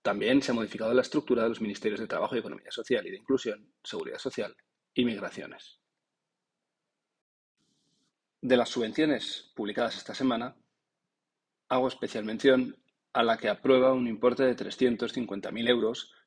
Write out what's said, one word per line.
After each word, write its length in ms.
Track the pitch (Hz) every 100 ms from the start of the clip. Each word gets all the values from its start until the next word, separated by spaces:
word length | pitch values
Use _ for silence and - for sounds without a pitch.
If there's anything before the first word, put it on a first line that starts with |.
También 400 | 123 101 104 135
se 120 | 131
ha 20 |
modificado 400 | 120 107 98 110
la 80 | 127
estructura 400 | 123 156 - 117
de 60 | 113
los 100 | 110
Ministerios 400 | 110 104 110 104
de 60 | 110
Trabajo 280 | 80 104
y 40 | 127
Economía 320 | 98 64 -
Social 340 | - 110 120 95
y 40 |
de 80 | 95
Inclusión, 560 | - 135 117 104 _ _
Seguridad 360 | - 92 78 -
Social 380 | 131 - 101 - _ _ _
y 100 | -
Migraciones. 760 | 123 104 92 - 71 - - _ _ _ _ _ _ _ _ _ _ _ _ _ _ _ _ _ _ _ _ _ _ _ _ _ _ _
De 160 | 123 123
las 140 | 120
subvenciones 840 | 127 113 - 156 127 - - - -
publicadas 400 | 104 104 117 -
esta 180 | -
semana, 420 | 107 131 117 120 - _ _ _ _ _ _ _ _ _ _ _
hago 200 | 127 131
especial 360 | - 110 113
mención 520 | 107 110 139 131 123 - _ _ _
a 120 | 131
la 120 | 113 110
que 120 | 110
aprueba 440 | 101 127 131 131
un 140 | 131 123
importe 380 | 110 123 120
de 100 | 131
trescientos 580 | 120 98 - 127 117 117
cincuenta 380 | - 107 98 -
mil 180 | 107 123
euros 460 | 120 110 123 - _